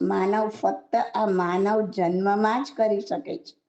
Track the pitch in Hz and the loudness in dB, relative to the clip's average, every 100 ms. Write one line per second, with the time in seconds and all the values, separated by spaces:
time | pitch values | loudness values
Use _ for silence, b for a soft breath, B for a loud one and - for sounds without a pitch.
0 | 180 196 190 214 214 - 190 196 - 233 | -2 2 2 2 0 0 -2 -2 -2 -2
1 | - - 208 185 175 185 202 220 202 190 | 0 0 2 2 0 0 2 0 0 0
2 | 170 180 196 202 214 247 277 - 220 202 | 0 2 2 2 2 0 -4 0 0 0
3 | - - 180 - - - | -2 -8 -6 -10 -12 -20